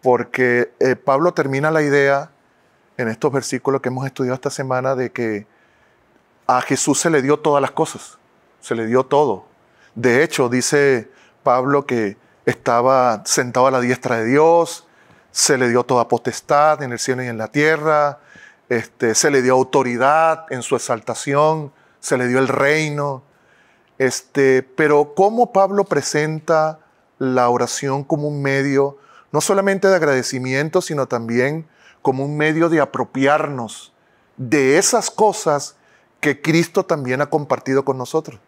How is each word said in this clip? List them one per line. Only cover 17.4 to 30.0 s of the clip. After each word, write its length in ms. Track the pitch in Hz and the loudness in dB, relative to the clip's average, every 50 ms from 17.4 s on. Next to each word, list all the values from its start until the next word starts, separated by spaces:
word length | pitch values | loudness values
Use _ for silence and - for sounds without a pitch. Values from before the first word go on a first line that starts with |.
| 110 107 | -8 -4
tierra, 720 | _ 139 147 156 160 151 147 160 156 151 147 147 143 143 _ _ - - - - _ _ _ _ | _ 0 2 2 2 0 0 0 2 2 0 0 -2 -6 _ _ -20 -20 -20 -20 _ _ _ _
este, 440 | 123 117 110 - _ _ - 117 110 | -4 -4 -4 -6 _ _ -2 0 0
se 160 | - - 151 | 2 0 2
le 120 | 143 135 123 | 2 2 2
dio 100 | 127 127 | 4 2
autoridad 960 | 127 127 - - 147 131 123 120 117 123 135 151 160 160 160 160 156 - - | 2 2 2 0 0 0 0 -2 0 2 2 2 4 2 2 0 -2 -6 -10
en 140 | 135 127 117 | -10 -10 -6
su 140 | - 139 | -4 -4
exaltación, 960 | 123 - - 127 113 - - 117 - - - 139 143 151 156 160 160 151 139 _ _ _ _ _ _ | -4 -2 -4 -6 -6 -6 -10 -10 -8 -6 -2 0 2 2 2 2 -2 -6 -10 _ _ _ _ _ _
se 180 | - - 143 | -6 -4 -2
le 120 | 127 127 123 | -2 0 0
dio 100 | 123 131 | 0 0
el 100 | 135 123 | 0 0
reino. 760 | - - 135 139 151 156 156 151 147 147 143 143 139 131 - _ _ _ _ _ _ _ _ _ _ _ _ _ _ _ | 0 0 2 2 2 0 -2 -4 -4 -4 -6 -6 -6 -8 -12 _ _ _ _ _ _ _ _ _ _ _ _ _ _ _
Este, 640 | 131 127 123 - - _ _ 143 139 135 131 131 127 | -2 0 0 -2 -12 _ _ 2 4 4 4 2 0
pero 520 | _ - - 160 147 151 147 147 147 - | _ -2 0 2 4 4 4 2 0 0
¿cómo 380 | - 190 202 220 233 247 - - | 0 0 2 2 0 -2 0 2
Pablo 320 | 196 196 190 196 202 196 | 2 2 2 2 -2 -2
presenta 960 | - - 147 135 - - 151 151 156 156 156 160 - 165 156 156 156 156 156 _ _ _ _ _ _ _ _ | 0 -2 -2 -2 -2 -2 -2 -2 -2 -4 -8 -2 0 0 2 2 0 -4 -8 _ _ _ _ _ _ _ _
la 300 | 135 131 127 127 123 123 | -4 0 2 2 2 2
oración 560 | 120 120 120 117 - - - 139 135 143 143 | 2 0 0 -2 -4 -6 -4 -4 -4 -4 -4
como 240 | - 170 151 147 147 | -4 -4 -4 -4 -4
un 140 | 147 143 139 | -6 -4 -2
medio, 560 | 139 135 139 135 143 139 135 139 139 139 - _ _ - - _ _ - | -2 0 0 0 0 2 0 0 0 -2 -10 _ _ -20 -20 _ _ -4
no 80 | 147 | -4
solamente 480 | 151 - 202 196 196 196 196 196 190 190 | 0 0 0 2 2 0 0 2 2 2
de 80 | 190 | 2
agradecimiento, 840 | 180 | 4